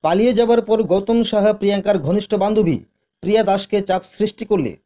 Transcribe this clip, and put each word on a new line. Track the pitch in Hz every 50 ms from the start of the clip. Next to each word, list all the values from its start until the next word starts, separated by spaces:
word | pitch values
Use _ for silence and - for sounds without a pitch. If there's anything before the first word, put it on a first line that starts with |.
পালিয়ে | - 156 175 196 220 247
যাবার | 247 208 233 226 240 226
পর | 226 - 220 220
গৌতম | 226 156 180 196 196 226 233 233
সাহা | 226 226 226 208 202 214
প্রিয়াঙ্কার | 214 208 196 202 202 196 190 208 202 185
ঘনিষ্ঠ | 139 147 180 208 202 - 220
বান্ধবী | 202 190 208 214 220 208 170 139 92 - _ _ _ _ _ _ _
প্রিয়া | - 180 208 220
দাসকে | 214 196 190 196 196 - - 202
চাপ | 196 190 185 185
সৃষ্টি | 185 - - - 208 208 - - 226
করলে | - 214 185 139 107 82 _ _